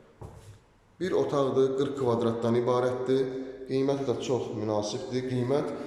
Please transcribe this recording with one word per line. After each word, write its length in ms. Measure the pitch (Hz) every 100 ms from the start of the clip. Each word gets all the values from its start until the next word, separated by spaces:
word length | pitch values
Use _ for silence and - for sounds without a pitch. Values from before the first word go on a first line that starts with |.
| - - - - - - _ _ _ -
Bir 120 | 175
otaqdır, 680 | 147 135 143 135 120 135 135
qırx 160 | 139
kvadratdan 640 | - 123 113 113 113 117 120
ibarətdir. 640 | 120 123 127 123 - 135 131 - - - -
Qiyməti 340 | 131 135 139
də 140 | 127 110
çox 300 | 117 120 -
münasibdir. 760 | 107 107 107 104 123 - 127 127
Qiymət 400 | 127 120 143 - -